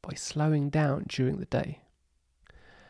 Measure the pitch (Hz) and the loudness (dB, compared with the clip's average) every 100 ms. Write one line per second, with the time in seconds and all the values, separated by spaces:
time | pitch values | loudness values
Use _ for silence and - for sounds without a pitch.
0 | - - - 151 156 151 143 156 151 139 | -12 -10 -6 0 2 4 2 2 2 0
1 | - - 127 - - - - 151 _ _ | -2 0 0 0 -2 -2 -2 -8 _ _
2 | _ _ _ _ - - - - - | _ _ _ _ -20 -20 -20 -20 -20